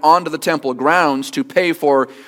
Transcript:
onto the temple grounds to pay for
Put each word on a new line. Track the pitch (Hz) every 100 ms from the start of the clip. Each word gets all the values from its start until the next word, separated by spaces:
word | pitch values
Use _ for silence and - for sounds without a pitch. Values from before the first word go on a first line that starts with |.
onto | 151 175 165
the | 156
temple | 180 156 135
grounds | 123 139 175 160 135 135
to | -
pay | 131 - 180
for | 160 151 135 131 -